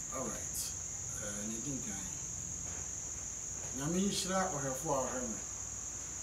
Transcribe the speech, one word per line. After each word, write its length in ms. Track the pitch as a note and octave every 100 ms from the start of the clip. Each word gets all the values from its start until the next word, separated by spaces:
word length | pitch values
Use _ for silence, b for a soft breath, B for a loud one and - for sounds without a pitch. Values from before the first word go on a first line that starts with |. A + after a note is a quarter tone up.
| -
All 100 | C3+
right. 360 | A#2 G2+ - - - - - - - G#2
Eh, 240 | G#2 G#2 G#2+
ne 60 | A2+
di 60 | C#3+
nkan. 340 | B2+ G#2 G2 - - - - - - - - - - - - - - - - - C3
Nyame 200 | D3 F3+
nhyira 500 | G3 - F3 F#3+ F#3
ɔhwɛfo 360 | C#3+ C3+ B2+ D#3+
a 100 | C#3
ɔhwɛ 180 | B2 B2+
me. 160 | A#2+ G2+ - - - - - - - -